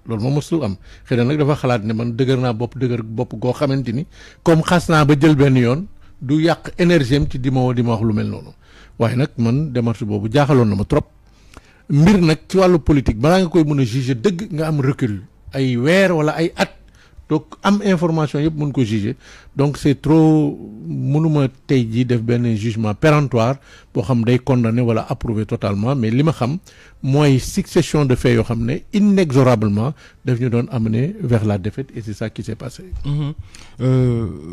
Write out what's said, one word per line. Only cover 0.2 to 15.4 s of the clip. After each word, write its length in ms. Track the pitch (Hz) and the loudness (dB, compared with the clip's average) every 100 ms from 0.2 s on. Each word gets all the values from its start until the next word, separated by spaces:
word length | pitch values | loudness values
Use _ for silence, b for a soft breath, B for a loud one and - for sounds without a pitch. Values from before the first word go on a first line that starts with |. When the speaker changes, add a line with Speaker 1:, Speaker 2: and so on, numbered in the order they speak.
Speaker 1:
moom 100 | 127 | -2
mosul 300 | 147 - 165 120 | -2 -2 -4 -2
am. 100 | - b b - | -6 b b -4
Xëy 80 | 123 | -2
na 80 | |
nag 140 | 120 151 | 0 0
dafa 180 | 143 147 | 0 0
xalaat 280 | 131 120 | 0 -2
ne 100 | 107 | -2
man 180 | 110 120 113 | -4 -4 -2
dëgër 220 | 127 131 | 0 0
naa 140 | 127 | 0
bopp, 240 | 113 120 123 | -2 -6 -4
dëgër 260 | 127 117 | -4 -4
bopp 320 | 113 113 123 110 | -6 -8 -8 -4
goo 140 | 123 | -4
xamante 400 | - 143 135 120 | -2 -2 -2 -2
ni 120 | 120 175 B B B | -6 -6 B B B
comme 200 | 170 160 | 2 2
xas 260 | - 175 - | 4 0 2
naa 160 | 156 147 | 2 4
ba 80 | 147 | 4
jël 180 | 160 143 | 4 4
benn 200 | 139 127 | 4 4
yoon, 300 | 120 143 202 - b - | 2 0 -6 -16 b -14
du 200 | 131 156 | -2 0
yàq 320 | 165 151 - - | 2 -2 -6 0
énergie 380 | 175 170 117 143 | 2 4 2 0
am 100 | 151 | 0
ci 100 | 135 | -2
di 100 | 131 | -2
ma 100 | 131 | 0
woo 120 | 127 | 0
di 100 | 123 | 0
ma 80 | 117 | 0
wax 80 | 110 | 0
lu 80 | 113 | 0
mel 140 | 107 104 | 0 -2
noonu. 220 | 98 71 - b b b - | -8 -12 -20 b b b -2
Waaye 160 | 113 120 | -2 0
nag 140 | 151 - | -4 0
man 340 | 117 135 156 | 0 0 -2
démarche 320 | 123 117 113 | -2 -2 -4
boobu 240 | 104 104 110 | -4 -4 -2
jaaxaloon 360 | 143 143 135 110 | 0 2 4 4
na 80 | 98 | 0
ma 80 | |
trop. 220 | 104 147 - _ _ b b b b b - | 0 -2 -2 _ _ b b b b b -2
Mbir 280 | 143 170 208 | 4 6 6
nag 160 | 165 156 - | 4 0 0
ci 100 | 185 | 2
wàllu 220 | 180 170 | 4 4
politique, 400 | - 147 127 110 | 2 2 2 0
balaa 220 | 147 185 | 2 2
nga 60 | 175 | 2
koy 140 | 175 | 2
mën 160 | 151 143 | 2 0
a 40 | 120 | 0
juger 300 | 131 127 123 | -2 -2 -2
dëgg, 320 | 120 170 214 | -2 -2 -8
nga 140 | 151 160 | -6 -4
am 120 | 151 | -2
recul 400 | 131 - 120 98 - _ | -2 -2 -4 -4 -12 _